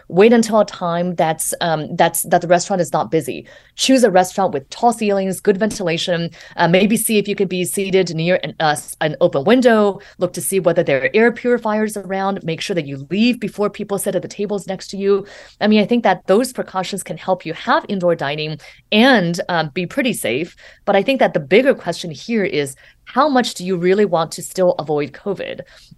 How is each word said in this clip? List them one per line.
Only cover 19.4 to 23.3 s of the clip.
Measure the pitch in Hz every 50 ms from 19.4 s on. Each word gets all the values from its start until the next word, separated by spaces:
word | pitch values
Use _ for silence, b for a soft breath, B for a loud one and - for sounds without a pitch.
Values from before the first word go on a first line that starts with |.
| - -
um, | 175 165 156 151 -
be | 180 175
pretty | 175 - 262 240 247
safe. | - - - 107 117 143 170 - - B B B B B B
But | 208 190
I | 196
think | 196 269 269 247
that | - 185 -
the | 175
bigger | 143 131 185 233 262 277 233
question | - - 175 165 - - 165
here | 147 - - - 233 214 185
is, | - - 147 143 135 - b b b b b _
how | - - 247 285
much | 311